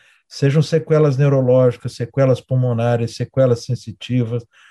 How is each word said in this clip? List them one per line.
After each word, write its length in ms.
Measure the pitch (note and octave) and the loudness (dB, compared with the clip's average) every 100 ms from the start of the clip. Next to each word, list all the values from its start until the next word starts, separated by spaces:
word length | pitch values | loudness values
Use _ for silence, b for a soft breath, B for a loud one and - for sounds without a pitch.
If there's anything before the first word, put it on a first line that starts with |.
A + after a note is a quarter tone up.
| b b b | b b b
sejam 360 | - C#3 C#3+ | -2 0 2
sequelas 520 | - D#3+ - D#3 D3+ C3 | 0 -2 0 2 2 2
neurológicas, 800 | C#3+ C3+ B2+ B2+ B2+ A#2+ B2 | 2 2 2 4 4 0 -8
sequelas 480 | - A#2+ - C3+ B2+ | -10 -6 0 0 0
pulmonares, 720 | - B2+ B2+ A#2 A#2 A#2 A2+ - | -2 -2 0 0 0 -2 -4 -6
sequelas 500 | A#2+ - C3 A#2 - | -6 0 2 0 -4
sensitivas, 800 | A#2 - F2+ - B2 A2+ A#2+ - b b | -8 -8 -16 -6 -4 -2 -6 -10 b b